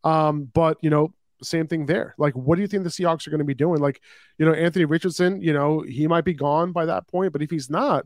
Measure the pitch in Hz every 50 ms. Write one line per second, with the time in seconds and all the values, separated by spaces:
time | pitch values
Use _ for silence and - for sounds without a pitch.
0 | - 160 160 160 156 151 151 147 143 123 _ 165 165 160 160 _ - 156 151 151
1 | 151 165 _ _ _ _ _ _ 131 - - 165 160 151 170 160 151 135 170 -
2 | - - - - 147 147 123 127 127 135 165 175 208 202 208 196 190 175 - -
3 | 180 170 165 156 - 151 151 156 147 143 139 117 147 170 175 151 143 143 135 -
4 | _ - - - - _ _ - 156 160 160 127 165 175 165 185 170 147 156 165
5 | - 185 160 - 180 180 196 190 180 165 151 143 143 147 156 156 - - 123 127
6 | 151 156 165 170 165 180 175 131 139 143 147 156 170 180 175 175 165 160 - 92
7 | - _ - 180 190 185 147 143 151 151 175 156 131 127 - 185 262 294 196 139
8 | -